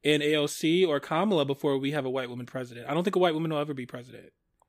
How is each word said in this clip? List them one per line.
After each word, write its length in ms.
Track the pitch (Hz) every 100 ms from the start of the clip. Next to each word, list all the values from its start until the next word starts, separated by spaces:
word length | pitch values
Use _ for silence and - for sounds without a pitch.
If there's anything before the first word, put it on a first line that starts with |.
in 200 | 143 151
A 120 | 147 151
O 120 | 147
C 360 | - 156 170
or 160 | 185 143
Kamala 460 | - 160 202 180 139
before 320 | 139 151 135
we 140 | 139
have 140 | 151 131
a 40 |
white 200 | 131 123
woman 160 | 123 123
president. 420 | 131 123 120 120
I 40 | 151
don't 80 |
think 120 | 185 185
a 40 |
white 160 | 180 156
woman 160 | 165
will 80 | 151
ever 140 | 151 135
be 100 | 120
president. 460 | 127 127 110 - _ _ _